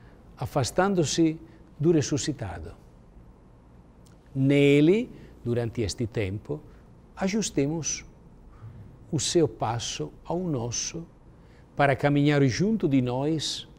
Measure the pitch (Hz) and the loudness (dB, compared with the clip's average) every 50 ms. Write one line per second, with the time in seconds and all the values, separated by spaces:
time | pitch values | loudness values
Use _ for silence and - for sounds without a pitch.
0 | - - - - - - - - 131 - - 147 123 - - - 180 202 202 175 | -20 -20 -20 -20 -20 -20 -10 -10 -10 -4 -2 -2 -2 0 0 0 2 2 2 0
1 | 156 131 - - 165 160 156 160 - - - - - - - - 143 165 175 156 | 0 0 2 2 2 2 0 -4 -12 -20 -20 -20 -20 -20 -8 -2 2 2 2 2
2 | 139 - 151 139 - 156 135 - 113 95 87 85 82 82 - - - - - - | 2 0 -4 -4 -4 -6 -6 -8 -10 -12 -10 -12 -14 -14 -16 -20 -20 -20 -20 -20
3 | - - - - - - - _ - - - - - - - - - - - - | -20 -20 -20 -20 -20 -20 -20 _ -20 -20 -20 -20 -20 -20 -20 -20 -20 -20 -20 -20
4 | - - - - _ - - 135 135 139 143 143 143 143 143 147 147 160 190 226 | -20 -20 -20 -20 _ -10 -2 0 2 4 4 6 6 6 6 6 6 6 4 2
5 | 254 - - - - - - - - 117 120 120 120 113 - - 107 92 - - | 0 -4 -10 -20 -20 -20 -20 -10 -6 -4 -2 -2 -2 -4 -4 -4 -4 -4 -4 -6
6 | 123 101 - 120 104 95 98 107 - - 147 151 - - - - - - - - | -8 -6 -4 -4 -4 -4 -4 -8 -8 -10 -10 -10 -10 -18 -20 -20 -20 -20 -20 -20
7 | - - - - 196 190 190 226 196 - - 151 139 143 156 170 139 - - - | -20 -20 -10 -6 -4 -2 -2 -2 -4 -2 -2 -2 0 0 -2 -4 -4 -4 -6 -6
8 | - - - - - - - - - - - - - - - - - - - - | -10 -18 -20 -20 -20 -20 -20 -20 -20 -20 -20 -20 -20 -18 -18 -18 -20 -20 -20 -20
9 | - - - 139 - - - 175 156 135 - - 139 110 117 117 - - - - | -12 -6 -6 -4 -4 0 2 2 2 2 0 -4 -4 -4 -4 -4 -6 -8 -8 -8
10 | 147 151 - - - - 156 175 185 175 147 123 113 120 117 - - - - 165 | -10 -10 -12 -20 -10 -6 -6 -4 -2 -2 -4 -4 -4 -4 -6 -6 -6 -6 -8 -10
11 | 165 - - - - - - - - - - - - - - - 143 139 135 - | -14 -14 -20 -20 -20 -20 -20 -20 -20 -20 -20 -20 -20 -14 0 2 2 2 2 2
12 | - 143 143 143 143 147 147 143 139 135 104 - 175 208 226 202 - 165 139 135 | 2 2 2 4 4 4 4 4 4 2 2 0 0 0 0 0 0 2 2 2
13 | 123 123 123 127 139 151 165 151 - - - - - - - | 2 0 -2 -2 -2 -2 -2 -2 -4 -6 -8 -10 -12 -16 -20